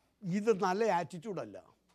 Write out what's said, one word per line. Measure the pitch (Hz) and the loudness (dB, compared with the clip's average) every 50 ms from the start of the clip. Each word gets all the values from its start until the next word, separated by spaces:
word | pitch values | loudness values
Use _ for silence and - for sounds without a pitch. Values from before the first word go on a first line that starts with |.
| _ _ _ _ - | _ _ _ _ -6
ഇത് | 180 170 208 202 226 220 185 208 | -2 -2 0 2 2 2 4 2
നല്ല | 190 185 190 185 | 2 2 2 2
ആറ്റിറ്റ്യൂഡല്ല. | 190 185 170 180 - - 175 147 226 196 160 127 107 98 95 85 - _ _ _ _ _ | 2 2 2 0 -2 -6 -10 -10 -8 -8 -8 -8 -8 -10 -14 -18 -20 _ _ _ _ _